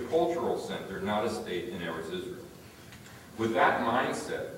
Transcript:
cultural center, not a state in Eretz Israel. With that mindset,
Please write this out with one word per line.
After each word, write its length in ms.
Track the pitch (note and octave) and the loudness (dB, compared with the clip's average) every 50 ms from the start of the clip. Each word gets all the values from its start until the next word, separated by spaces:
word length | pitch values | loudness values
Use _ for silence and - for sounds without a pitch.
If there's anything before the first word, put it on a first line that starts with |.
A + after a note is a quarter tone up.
| - - | 0 4
cultural 480 | E3 E3 E3+ E3+ E3+ E3 - - - - | 4 6 6 6 4 2 2 2 0 0
center, 440 | - - - - - - F#2+ F2+ | -2 -4 -4 -6 -4 -6 -6 -4
not 240 | F#2+ G2+ G#2 G#2+ A#2 | -2 0 2 2 2
a 40 | A2+ | 2
state 400 | - - - - F2+ F2 E2+ F2+ | 0 -2 -2 -2 -2 -2 -2 -4
in 120 | F#2+ F2+ | -4 -4
Eretz 320 | E2+ E2 D#2+ D#2+ D#2+ - - | -4 -4 -4 -4 -4 -4 -4
Israel. 240 | F3+ - F3+ F3+ - - - - - - - - - - - - - - - - - - - - G#2+ | -4 -4 -6 -8 -8 -10 -14 -16 -18 -18 -18 -18 -18 -18 -18 -16 -16 -16 -16 -16 -18 -16 -12 -4 0
With 160 | A2+ A2+ A2+ | 0 2 6
that 280 | - - - - B2 | 6 6 6 6 4
mindset, 680 | A#2+ A#2+ A#2+ B2 - - - - - - - - - - - | 4 4 4 4 2 2 0 -2 -2 -4 -4 -4 -4 -6 -8